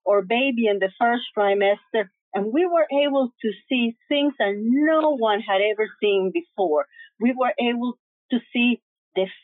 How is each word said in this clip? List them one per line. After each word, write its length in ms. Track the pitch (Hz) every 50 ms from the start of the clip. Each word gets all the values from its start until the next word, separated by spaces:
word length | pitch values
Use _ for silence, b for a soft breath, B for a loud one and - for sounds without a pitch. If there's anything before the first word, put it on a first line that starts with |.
| -
or 180 | 202 202 202 190
baby 420 | 185 233 240 269 277 240 226 226
in 140 | 208 202 196
the 100 | 190 190 - -
first 240 | 233 233 240 247 - - -
trimester, 720 | 208 202 196 196 202 196 196 208 - _ _ - 220 196 185 _ _ _ _ -
and 180 | 196 202 220
we 140 | 226 311 370
were 220 | 349 339 330 302 - 277 285 285
able 240 | 285 269 277 262 240 - -
to 80 | - 214 190 - _ -
see 260 | 262 247 233 226 233 _ _ -
things 240 | 294 285 285 294 277 -
that 140 | 214 196 202
no 580 | 208 220 233 254 285 302 320 320 311 311 302 294
one 240 | 240 226 220 208 208
had 200 | 220 202 196 190
ever 260 | 202 214 208 208 214 196 - -
seen 300 | 208 208 196 196 185 185 170
before. 520 | 170 165 _ _ 214 190 160 151 147 143 B B B B B B -
We 160 | 214 247 247
were 160 | 254 254 247 - -
able 400 | 240 240 240 233 247 247 233 _ _ _ _ _ _ -
to 80 | 254 233 - _
see 300 | - 240 240 247 233 - _ _ _ _ _ _ -
the 120 | 185 190 190 - -